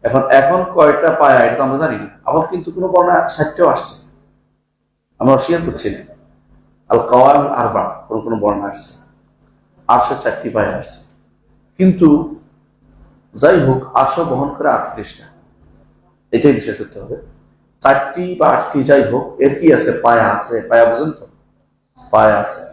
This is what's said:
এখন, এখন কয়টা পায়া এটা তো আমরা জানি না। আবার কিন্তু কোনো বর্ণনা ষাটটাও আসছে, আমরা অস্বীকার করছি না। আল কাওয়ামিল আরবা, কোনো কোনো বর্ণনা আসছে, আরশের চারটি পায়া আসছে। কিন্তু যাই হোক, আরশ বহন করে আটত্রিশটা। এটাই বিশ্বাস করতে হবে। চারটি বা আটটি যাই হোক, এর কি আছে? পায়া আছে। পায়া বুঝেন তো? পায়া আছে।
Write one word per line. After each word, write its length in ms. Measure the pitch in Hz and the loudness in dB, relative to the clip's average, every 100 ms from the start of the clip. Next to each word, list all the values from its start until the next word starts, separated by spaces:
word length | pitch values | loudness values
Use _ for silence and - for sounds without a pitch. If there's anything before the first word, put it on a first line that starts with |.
এখন, 180 | 117 131 - 135 | 0 -2 2 2
এখন 220 | 139 180 180 | 2 0 -2
কয়টা 360 | - 151 139 165 160 | 2 2 2 0 2
পায়া 200 | 143 127 117 | 2 4 2
এটা 100 | - | 0
তো 40 | 135 | -2
আমরা 120 | 135 | -2
জানি 140 | 156 107 | -4 -6
না। 60 | 104 _ - | -10 _ -4
আবার 140 | 147 - | -2 -2
কিন্তু 180 | 185 165 | -6 -8
কোনো 120 | 160 180 | -6 -2
বর্ণনা 220 | 175 175 170 - | 0 2 2 0
ষাটটাও 340 | - 151 - 165 | -4 -6 0 0
আসছে, 200 | - - - - _ _ _ _ _ _ _ _ _ _ _ | 0 -6 -16 -20 _ _ _ _ _ _ _ _ _ _ _
আমরা 120 | 120 | 2
অস্বীকার 280 | 135 135 170 165 | 2 2 -2 -4
করছি 220 | - 107 | -6 -8
না। 60 | 95 - - _ _ _ _ _ _ _ | -8 -14 -20 _ _ _ _ _ _ _
আল 100 | 117 117 | -2 4
কাওয়ামিল 400 | 123 135 143 139 - | 4 6 4 2 0
আরবা, 220 | 117 101 - - - | 0 -2 -6 -10 -10
কোনো 140 | 110 | -10
কোনো 120 | 110 110 | -6 -2
বর্ণনা 240 | 104 101 101 | -2 -2 -6
আসছে, 200 | 101 - - _ _ _ _ _ _ _ _ - | -12 -18 -20 _ _ _ _ _ _ _ _ 0
আরশের 300 | 123 123 131 | 0 0 -4
চারটি 260 | 120 - 117 | -6 -6 -6
পায়া 220 | 110 101 82 | -4 -2 -4
আসছে। 200 | - - _ _ _ _ _ _ _ _ | -12 -20 _ _ _ _ _ _ _ _
কিন্তু 300 | 185 - 170 147 165 - _ _ _ _ _ _ - _ _ | 2 4 4 4 0 -12 _ _ _ _ _ _ -20 _ _
যাই 240 | - 147 180 135 | 0 4 4 2
হোক, 140 | 131 - 120 | -2 -2 -2
আরশ 140 | 135 - 170 | -2 -2 -4
বহন 180 | - 143 - | -4 -6 -4
করে 120 | 147 120 | -2 -2
আটত্রিশটা। 480 | - - 101 - - _ _ _ _ _ _ _ _ _ _ | -4 -12 -16 -18 -20 _ _ _ _ _ _ _ _ _ _
এটাই 200 | 117 143 123 | 0 2 2
বিশ্বাস 180 | - 101 | -2 -10
করতে 160 | - 104 | -12 -16
হবে। 140 | - - - _ _ _ _ _ | -16 -16 -16 _ _ _ _ _
চারটি 420 | 135 135 - - 180 180 | 0 0 -2 -8 -8 0
বা 80 | 156 | 0
আটটি 240 | 120 - 143 131 | 0 -2 -4 2
যাই 140 | 139 120 | 4 4
হোক, 140 | 123 - - | -2 -6 0
এর 80 | 139 - | 0 2
কি 80 | 165 123 | 2 4
আছে? 140 | - - | 2 0
পায়া 220 | 120 117 107 101 | 2 2 2 -2
আছে। 180 | - 117 - | -4 -8 0
পায়া 160 | 117 117 | 4 4
বুঝেন 200 | 117 156 - | 2 -4 -8
তো? 60 | - _ _ _ _ _ _ _ - | -18 _ _ _ _ _ _ _ 0
পায়া 240 | 107 110 104 | 4 4 2
আছে। 180 | 104 - - | -4 -10 -18